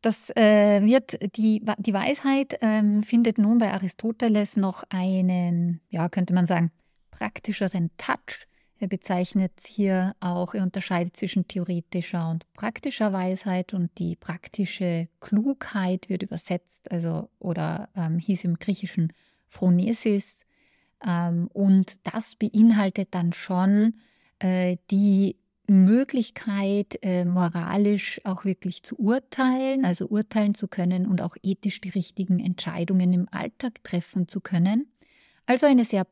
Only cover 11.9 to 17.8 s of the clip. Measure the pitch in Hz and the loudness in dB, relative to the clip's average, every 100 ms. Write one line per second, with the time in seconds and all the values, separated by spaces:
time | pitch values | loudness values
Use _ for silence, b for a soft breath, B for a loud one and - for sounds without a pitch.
11.9 | 180 - 175 165 165 - - 220 226 285 | -8 -4 -4 -4 -6 -8 -10 -10 -8 -10
12.9 | - 214 190 185 185 202 185 180 190 170 | -4 -2 -2 -4 -4 -2 -4 -2 -4 -4
13.9 | - 170 170 - 175 - - 185 - 180 | -4 -6 -6 -10 -14 -12 -6 -6 -4 -4
14.9 | 170 165 _ - 208 254 269 - 208 185 | -2 -6 _ -2 0 0 -4 -6 -4 -2
15.9 | 185 - 180 190 170 - 180 _ - - | -4 -4 -8 -6 -10 -6 -6 _ -20 -8
16.9 | 175 165 165 - _ 180 165 156 165 | -4 -4 -4 -8 _ -6 -4 -4 -6